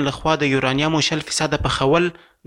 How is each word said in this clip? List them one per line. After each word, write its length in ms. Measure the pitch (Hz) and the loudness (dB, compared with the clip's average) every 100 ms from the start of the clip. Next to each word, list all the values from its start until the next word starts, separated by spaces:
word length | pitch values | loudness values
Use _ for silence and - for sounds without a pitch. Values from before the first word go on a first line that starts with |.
| 139 | 0
لخوا 280 | 139 160 156 | -2 0 0
د 60 | 147 | 2
یورانیمو 480 | 135 131 135 156 160 139 | 0 0 0 2 2 0
شل 120 | 156 - | -2 -4
فیصده 320 | - 156 147 135 | -4 -2 0 -2
پخول 420 | - 135 165 175 170 - _ | 0 2 2 2 -4 -18 _